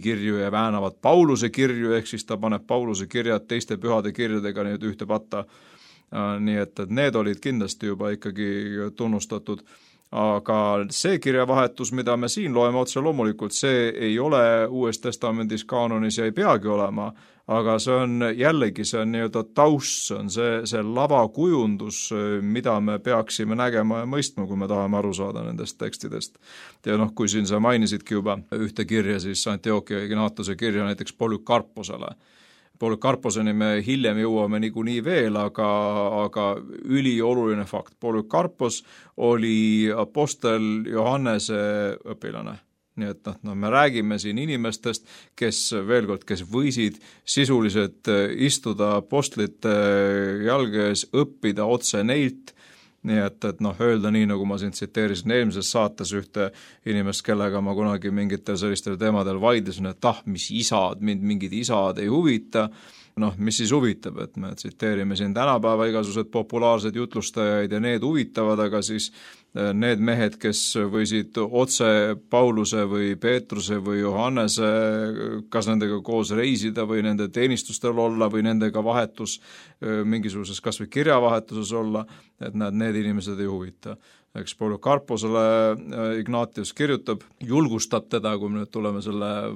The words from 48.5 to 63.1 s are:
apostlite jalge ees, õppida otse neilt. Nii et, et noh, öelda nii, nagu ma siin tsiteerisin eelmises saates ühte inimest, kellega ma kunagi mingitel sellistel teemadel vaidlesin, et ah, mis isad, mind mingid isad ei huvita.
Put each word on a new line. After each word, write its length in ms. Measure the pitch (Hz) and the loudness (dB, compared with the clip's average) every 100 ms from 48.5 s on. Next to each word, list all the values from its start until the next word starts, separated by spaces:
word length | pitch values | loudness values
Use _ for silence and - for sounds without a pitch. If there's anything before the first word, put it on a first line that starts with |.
| 131 120 101 104 104 | 2 -2 0 2 2
apostlite 720 | 98 139 139 - 104 - 113 104 101 101 98 101 98 101 107 | 0 0 0 -2 -4 -2 0 2 4 4 4 2 0 -2 0
jalge 460 | 135 120 107 104 | 2 2 2 0
ees, 160 | 101 - | 0 0
õppida 560 | 131 147 - 110 101 104 | 0 0 0 -2 0 2
otse 380 | 120 - 104 107 | 2 2 0 2
neilt. 480 | 147 131 - - - - - _ _ | 2 0 -2 -16 -20 -20 -20 _ _
Nii 160 | 110 107 | 0 2
et, 240 | 98 - | 0 -2
et 140 | 107 87 | -6 -2
noh, 160 | 107 87 | -2 2
öelda 240 | 120 110 104 110 | 2 4 4 4
nii, 140 | 104 | 4
nagu 160 | 101 98 | 2 -2
ma 80 | 98 | -2
siin 160 | 101 | -4
tsiteerisin 640 | - 101 - 107 95 98 123 | -6 -6 0 0 0 0 2
eelmises 320 | 113 95 90 | 2 0 -2
saates 400 | 120 107 107 92 101 | 2 0 0 -6 -4
ühte 380 | 98 107 95 - - - 113 | -6 -4 -4 -4 -20 -14 -4
inimest, 320 | 104 98 98 - | -2 0 -4 -2
kellega 340 | 107 101 101 | 0 0 -2
ma 140 | 98 101 | -2 0
kunagi 380 | 107 101 98 101 | 0 0 -2 -2
mingitel 400 | 101 98 - 98 | -2 -2 -4 -2
sellistel 400 | 104 98 - 92 | -2 -2 -4 -2
teemadel 460 | 110 104 98 95 | 2 2 0 2
vaidlesin, 460 | 110 120 98 90 95 | 2 2 0 -4 -6
et 160 | 92 123 | 0 0
ah, 140 | 117 | 0
mis 220 | - 90 - 110 | -4 -6 -4 -2
isad, 480 | 113 107 92 95 | 0 2 2 0
mind 220 | 104 98 101 | -2 0 0
mingid 240 | 101 95 101 | -2 -2 -4
isad 400 | 120 110 95 92 | 0 2 2 0
ei 80 | 101 | 0
huvita. 640 | 139 165 110 - 110 107 - - - - | 2 2 2 0 -2 -2 -4 -20 -20 -14